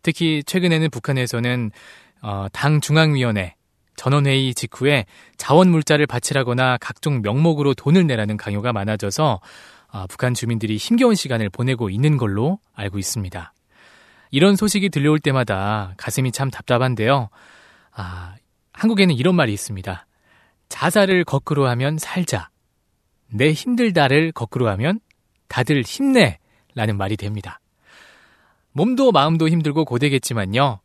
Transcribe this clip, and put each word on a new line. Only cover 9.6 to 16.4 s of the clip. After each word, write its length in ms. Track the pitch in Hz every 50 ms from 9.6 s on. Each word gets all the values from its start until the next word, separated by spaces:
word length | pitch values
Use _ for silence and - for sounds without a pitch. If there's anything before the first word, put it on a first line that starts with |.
| - - - - _ _
어, 180 | - 101 92 92
북한 240 | - - - 127 123
주민들이 460 | 117 - 117 117 110 107 107 110 104
힘겨운 360 | - - 233 240 262 240 220
시간을 360 | 185 - 139 131 113 110 101
보내고 400 | - - 120 127 131 120 123 98
있는 260 | 92 107 135 151 151
걸로 420 | 131 123 107 98 101 117 151 190 208 _ _ _
알고 260 | - 104 101 92 101
있습니다. 540 | 95 - - 117 98 90 - 90 87 - _ _ _ _ _ _ - - _ _ _ _ _ _ _ _
이런 260 | - 135 160 196 202
소식이 320 | 185 214 214 - 208 185 196
들려올 320 | - 151 139 147 151 156
때마다 720 | - 147 135 131 123 - 104 95 98 101 107 107 101 92 92 -
가슴이 340 | - - - - 131 127 113
참 180 | -